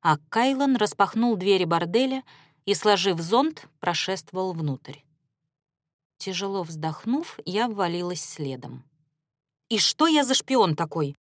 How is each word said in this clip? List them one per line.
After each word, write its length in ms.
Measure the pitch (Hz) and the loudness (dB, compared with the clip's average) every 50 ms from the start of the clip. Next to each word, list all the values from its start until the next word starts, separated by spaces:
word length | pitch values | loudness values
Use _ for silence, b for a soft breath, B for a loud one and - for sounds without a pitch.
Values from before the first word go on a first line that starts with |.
А 160 | _ 170 156 147 _ _ | _ 2 2 2 _ _
Кайлан 480 | - 220 247 269 269 262 277 277 262 226 | 0 2 2 2 2 2 2 2 4 2
распахнул 580 | 214 208 - - 202 190 - 220 233 240 226 | 2 0 2 0 0 0 2 0 2 2 2
двери 300 | 185 180 202 196 185 180 | 2 2 2 4 4 4
борделя 580 | 165 170 165 175 170 175 226 262 262 262 262 - b b b b b b b b | 2 2 0 0 2 2 2 2 2 0 -4 -6 b b b b b b b b
и, 80 | - 196 | -2 -2
сложив 460 | - - 214 208 190 175 196 180 165 | 2 4 4 4 4 4 0 0 0
зонт, 480 | 165 165 202 240 285 320 311 - - - _ _ | 0 2 2 2 2 2 -2 -6 -18 -20 _ _
прошествовал 720 | - 180 175 - - - 190 180 - - - 185 185 185 175 | -4 -4 -2 -2 -2 -4 -4 -6 -6 -8 -6 -4 -4 -2 -2
внутрь. 460 | 165 156 147 135 127 _ - - - _ _ _ _ _ _ _ _ _ _ _ _ _ _ _ _ _ _ _ _ _ _ _ _ | -4 -4 -4 -4 -6 _ -16 -18 -18 _ _ _ _ _ _ _ _ _ _ _ _ _ _ _ _ _ _ _ _ _ _ _ _
Тяжело 460 | - 196 185 170 202 196 196 196 175 | -10 -8 -6 -4 -4 -4 -4 -4 -6
вздохнув, 760 | 160 165 156 151 160 156 - - 220 240 294 339 - - - - | -6 -8 -6 -6 -6 -6 -6 -4 -2 -2 -2 -2 -6 -12 -14 -10
я 220 | - 180 208 240 247 | -4 -2 -2 -2 -2
ввалилась 560 | 220 202 190 170 170 175 180 175 180 165 - | -2 -2 -2 -2 -2 -4 -4 -4 -6 -8 -8
следом. 600 | - - - 151 135 131 131 123 - 127 131 - _ _ _ _ _ _ _ _ _ _ _ _ _ _ _ _ _ | -12 -8 -8 -8 -8 -8 -10 -12 -14 -16 -16 -18 _ _ _ _ _ _ _ _ _ _ _ _ _ _ _ _ _
«И 80 | 226 208 | -2 0
что 300 | - - - _ 311 330 | 0 0 2 _ 2 4
я 160 | 311 294 285 | 4 4 4
за 100 | 240 262 | 4 2
шпион 420 | - - - 262 254 208 175 156 | 0 0 0 2 4 4 4 2
такой? 400 | 147 170 156 - 165 151 139 143 _ _ | 0 -2 -4 -2 -4 -4 -4 -6 _ _